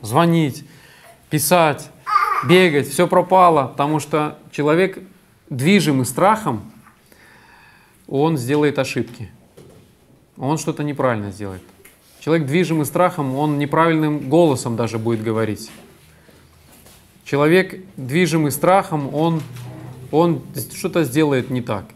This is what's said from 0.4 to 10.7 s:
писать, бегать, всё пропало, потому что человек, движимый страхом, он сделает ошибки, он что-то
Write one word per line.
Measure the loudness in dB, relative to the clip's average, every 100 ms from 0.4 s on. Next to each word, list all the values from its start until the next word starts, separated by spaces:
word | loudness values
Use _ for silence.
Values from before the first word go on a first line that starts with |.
| 0 -2 -14 -20 -20 -20 -20 -20 _
писать, | -4 2 4 4 0 -8 -14 -2 0 0 -2 4
бегать, | 6 6 2 0
всё | 0 2
пропало, | 2 4 6 6 4 0
потому | -2 -2 -2
что | -2 -2 -2 -6 -10
человек, | -2 0 2 0 -4 -18 _ _ _ -12
движимый | -2 2 4 4 0 0
страхом, | 2 2 2 -2 -6 -8 -20 -20 _ _ _ -20 -20 _ -20 -20 _ _ _ -8
он | -2 0 0
сделает | -2 0 2 0
ошибки, | -2 -4 -6 -10 -18 -20 _ -20 -20 -20 _ _ _ _ _ -8
он | -4 -4
что-то | -4